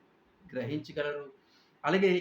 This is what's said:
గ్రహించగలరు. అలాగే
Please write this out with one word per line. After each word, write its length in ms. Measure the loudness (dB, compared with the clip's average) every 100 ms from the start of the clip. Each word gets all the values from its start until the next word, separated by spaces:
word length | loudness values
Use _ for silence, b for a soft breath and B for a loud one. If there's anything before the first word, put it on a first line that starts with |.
| _ _ _ _
గ్రహించగలరు. 840 | -10 -6 -4 -4 -6 -4 -4 -4 -10 -18 b b b _
అలాగే 280 | 0 4 4 4